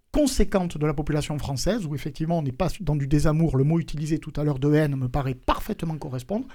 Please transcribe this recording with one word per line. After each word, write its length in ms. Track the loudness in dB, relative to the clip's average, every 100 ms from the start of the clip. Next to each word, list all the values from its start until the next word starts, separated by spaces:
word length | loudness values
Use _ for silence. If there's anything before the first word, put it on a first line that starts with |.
| _
conséquente 640 | 2 4 4 4 2 0 0
de 100 | 0
la 80 |
population 440 | 0 -2 -2 -2 -4
française, 480 | -4 -2 0 -2 -2
où 80 |
effectivement, 440 | -6 -6 -4 -2 -2
on 40 |
n'est 100 | -2
pas 160 | -2 -2 -2
dans 160 | -2 0
du 100 | 2
désamour. 500 | 4 4 4 4 4
Le 80 |
mot 140 | 4 2
utilisé 400 | 0 -4 -2 -4
tout 140 | -4 -4
à 80 |
l'heure 140 | -2 0
de 160 | 4
haine 220 | 4 2 0
me 120 | -2
paraît 260 | -2 -2
parfaitement 600 | -4 -2 -2 -2 -6 -6 -6
correspondre, 500 | -8 -8 -6 -6 -8